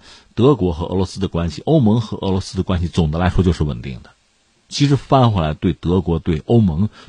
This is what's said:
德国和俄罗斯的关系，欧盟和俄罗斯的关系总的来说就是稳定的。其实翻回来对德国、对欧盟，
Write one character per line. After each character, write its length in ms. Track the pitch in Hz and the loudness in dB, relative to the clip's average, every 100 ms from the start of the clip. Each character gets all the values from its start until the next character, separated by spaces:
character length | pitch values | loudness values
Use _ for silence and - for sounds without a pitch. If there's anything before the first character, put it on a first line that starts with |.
| - - _ - | -8 -20 _ 2
德 200 | 127 143 | 2 4
国 160 | 92 | 0
和 140 | 80 85 | -2 -4
俄 100 | 92 | -2
罗 100 | 92 | -4
斯 140 | - | -4
的 80 | 95 | -4
关 220 | 85 85 | -2 -4
系， 120 | - | -4
欧 180 | - 156 | 0 2
盟 180 | 107 117 | 4 2
和 160 | 110 104 | -2 -6
俄 160 | 95 | -4
罗 80 | 95 | -4
斯 160 | - 92 | -4 -6
的 80 | |
关 160 | 90 90 | -2 -2
系 80 | 85 | -2
总 240 | - 78 | -2 -2
的 80 | 82 | 0
来 100 | 90 | 0
说 140 | - | 2
就 80 | 90 | 2
是 140 | 82 76 | 0 -2
稳 160 | 58 | -6
定 200 | 67 62 | -10 -14
的。 80 | - _ _ _ _ _ - | -16 _ _ _ _ _ -10
其 180 | - 143 | -2 0
实 80 | 135 | 0
翻 380 | - 135 120 | 2 2 4
回 80 | 98 | 2
来 120 | 78 | -2
对 200 | 76 95 | -2 -2
德 260 | 78 82 92 | -2 0 0
国、 200 | 82 82 | 0 -2
对 220 | 85 78 - | -2 -4 2
欧 160 | 117 | 2
盟， 260 | 101 78 104 - | 2 2 -2 -6